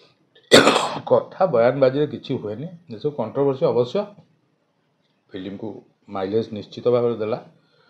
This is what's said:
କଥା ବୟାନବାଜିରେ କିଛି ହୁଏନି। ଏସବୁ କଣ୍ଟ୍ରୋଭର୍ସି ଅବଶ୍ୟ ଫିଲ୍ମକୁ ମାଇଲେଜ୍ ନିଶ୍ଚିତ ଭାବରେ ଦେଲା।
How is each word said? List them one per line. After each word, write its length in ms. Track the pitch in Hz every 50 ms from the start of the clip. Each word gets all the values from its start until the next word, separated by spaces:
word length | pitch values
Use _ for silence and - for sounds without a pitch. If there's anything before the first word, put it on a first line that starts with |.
| _ _ _ _ _ _ _ _ _ _ - - - - - - - - - - -
କଥା 420 | - 127 113 - - - - 190
ବୟାନବାଜିରେ 600 | 175 139 113 117 127 135 143 135 131 131 147 151
କିଛି 260 | 143 117 101 - - 131
ହୁଏନି। 320 | - - 104 107 113 151 185 180 - _ -
ଏସବୁ 200 | 113 104 - 147
କଣ୍ଟ୍ରୋଭର୍ସି 540 | 143 - 117 113 - 135 143 139 131 131 160
ଅବଶ୍ୟ 380 | 139 113 120 123 - - 196 202 - - - - _ _ _ _ _ _ _ _ _ _ _ _ _ _ _ _ _ _ _ _ _
ଫିଲ୍ମକୁ 360 | - 95 95 98 98 98 113 104 98 - - _ _ _ _ -
ମାଇଲେଜ୍ 400 | 101 98 95 98 107 113 110 -
ନିଶ୍ଚିତ 340 | 110 101 92 - - 120 120 123
ଭାବରେ 280 | 123 120 120 120 117
ଦେଲା। 220 | 107 110 107 120 - - - _ _ _ _ _ _ _